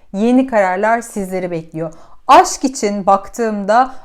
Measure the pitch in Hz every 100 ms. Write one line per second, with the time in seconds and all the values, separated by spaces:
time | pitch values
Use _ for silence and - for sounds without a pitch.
0 | - 190 226 254 262 220 190 185 214 233
1 | 233 208 185 185 180 165 160 160 160 -
2 | - - - 302 349 - 277 262 208 208
3 | 185 196 - - 226 208 196 226 262 -